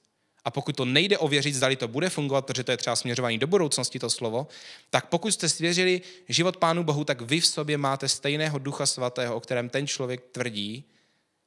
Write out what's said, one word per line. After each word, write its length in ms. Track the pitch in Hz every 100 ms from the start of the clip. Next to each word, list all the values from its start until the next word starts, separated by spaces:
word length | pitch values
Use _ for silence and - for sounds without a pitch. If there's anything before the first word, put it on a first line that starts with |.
| _ _ _ _ -
A 60 |
pokud 240 | 143 151 139
to 100 | 127
nejde 320 | 139 202 202
ověřit, 380 | 151 143 147 131
zdali 200 | 131 135
to 120 | 117
bude 220 | 131 180
fungovat, 360 | - 139 139 131
protože 180 | 131
to 80 | 120
je 60 | 120
třeba 180 | 123 113
směřování 420 | 123 120 120 113
do 100 | 147
budoucnosti, 520 | 196 151 - 123 131
to 100 | 117
slovo, 380 | - 113 117 147 - - - _
tak 160 | 131 -
pokud 260 | 170 214
jste 180 | - 160
svěřili 520 | - 170 175 185 180 - - -
život 280 | 120 180 -
Pánu 260 | 165 170
Bohu, 200 | 160 147
tak 180 | 147 123
vy 180 | 117 165
v 80 | -
sobě 300 | 160 151 147
máte 300 | 139 135 135
stejného 520 | - 143 151 156 143
Ducha 260 | 139 139 139
Svatého, 500 | - 123 131 120 117
o 40 |
kterém 300 | - 123 120
ten 180 | 139 143
člověk 340 | - 123 123 -
tvrdí, 520 | 123 120 104 101 120 - _ _ _ _ _